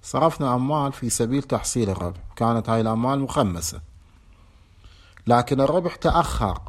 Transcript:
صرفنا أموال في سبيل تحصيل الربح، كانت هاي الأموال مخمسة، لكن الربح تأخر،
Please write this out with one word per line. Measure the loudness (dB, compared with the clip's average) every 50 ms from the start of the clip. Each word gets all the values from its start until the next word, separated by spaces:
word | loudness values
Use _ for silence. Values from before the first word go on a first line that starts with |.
صرفنا | -10 -4 0 2 2 2 2 2 0 0 0
أموال | 0 0 0 0 0 0 -2 -4
في | -4 -4 -2
سبيل | -2 0 0 0 0 -2 -2
تحصيل | -2 -4 -4 -2 -2 -2 0 0 0
الربح، | 0 -2 -4 -6 -6 -8 -12 -12 -4
كانت | -2 0 2 2 0 0 0
هاي | 0 2
الأموال | 2 0 0 0 0 0 0 0
مخمسة، | -2 -2 0 0 2 0 0 -4 -6 -8 -8 -10 -14 -18 -20 -20 -20 -20 -20 -20 -20 -20 -20 -20 -20 -20 -20 -20 -20 -20 -20 -20 -20 -20 -20 -20 -20 -20 -20 -4 2
لكن | 4 4 4 4 2 2 2
الربح | 2 2 2 2 0 -2 -2
تأخر، | 0 0 2 2 2 2 0 -2 -2 -2 -2 -2 -4 -8